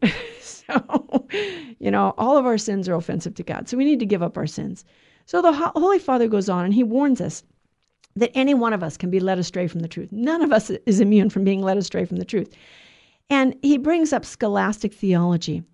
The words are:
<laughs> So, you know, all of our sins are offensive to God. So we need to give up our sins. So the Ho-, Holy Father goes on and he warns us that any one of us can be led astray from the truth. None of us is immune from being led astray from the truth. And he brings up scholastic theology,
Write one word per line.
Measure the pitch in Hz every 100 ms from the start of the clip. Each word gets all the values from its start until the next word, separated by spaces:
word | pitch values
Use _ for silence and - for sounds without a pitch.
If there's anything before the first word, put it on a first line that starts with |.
| 220
<laughs> | - - -
So, | - - - 302 - 302 - - - 403 403 349 277 226
you | 202
know, | 202 196 -
all | 233 285
of | 254
our | 220
sins | 214 196 180
are |
offensive | 170 - 170 -
to | -
God. | - - -
So | 247
we |
need | 285 269
to | 214
give | 196
up | 175 185
our | 156
sins. | - 147 180 - _ _ _ -
So | 349
the | 349
Ho-, | 285 339
Holy | 320 359 392
Father | - 254 226
goes | 208 196
on | 180
and | 180
he | 208
warns | 233 240 285 240
us | 170 - _ _ _ _ _ _ _
that | - 240
any | 262 269
one | 269 233
of | 214
us | 165 -
can | 185
be | 190
led | 185 185
astray | 175 180 180
from | 170
the | 165
truth. | - -
None | 208 254 330
of | 294
us | 320 -
is | 185 - 196
immune | 202 208 196
from | 190
being | 196 196
led | 190 196
astray | 180 180
from | 185 175
the |
truth. | 185 208 - - - - - _ _ _ -
And | 277 262 -
he | 277 285
brings | 294 339 311
up | 247
scholastic | - - 214 202 190 214 208
theology, | - 196 175 175 175 165 160 -